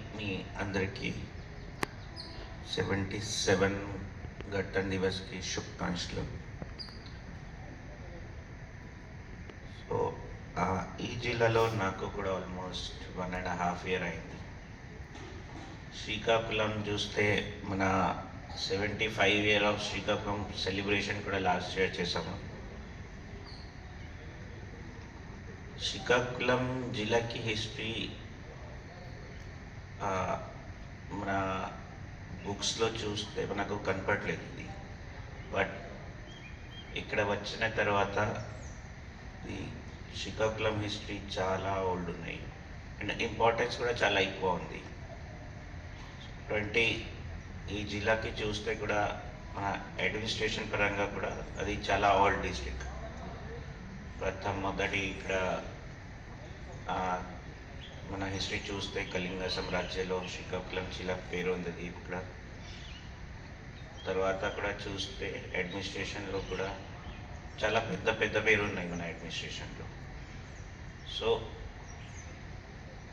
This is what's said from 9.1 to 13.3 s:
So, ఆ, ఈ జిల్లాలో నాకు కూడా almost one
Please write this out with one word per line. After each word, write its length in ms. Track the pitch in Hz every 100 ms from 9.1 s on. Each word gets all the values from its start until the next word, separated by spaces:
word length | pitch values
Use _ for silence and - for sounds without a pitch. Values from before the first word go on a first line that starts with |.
| - - - - - - - -
So, 160 | - 95 - - - - -
ఆ, 280 | 95 95 85 -
ఈ 160 | - -
జిల్లాలో 500 | 120 120 117 113 113
నాకు 400 | 110 95 95 101
కూడా 240 | 101 98
almost 920 | 92 90 92 92 90 - - - 90
one 140 | 90